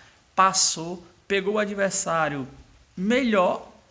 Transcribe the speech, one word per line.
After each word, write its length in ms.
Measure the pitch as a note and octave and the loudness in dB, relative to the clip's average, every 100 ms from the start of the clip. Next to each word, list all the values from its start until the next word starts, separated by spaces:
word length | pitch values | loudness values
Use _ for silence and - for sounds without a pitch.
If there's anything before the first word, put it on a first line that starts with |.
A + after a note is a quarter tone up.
| - _ _ - | -20 _ _ 2
passou, 680 | F#3+ F#3 - E3 E3 F3+ - - - | 2 4 0 -2 -8 -12 -16 -18 -4
pegou 280 | G3 G3 G#3+ | -2 0 -2
o 20 | |
adversário 920 | G3+ G3+ F#3+ - F3 E3 D#3 C#3+ B2+ - - - _ - | -2 -2 -2 -2 -2 0 0 -2 -8 -14 -20 -20 _ -4
melhor 720 | G3 B3 B3 G3+ F3+ G2 - - _ | 0 0 2 4 2 0 -8 -20 _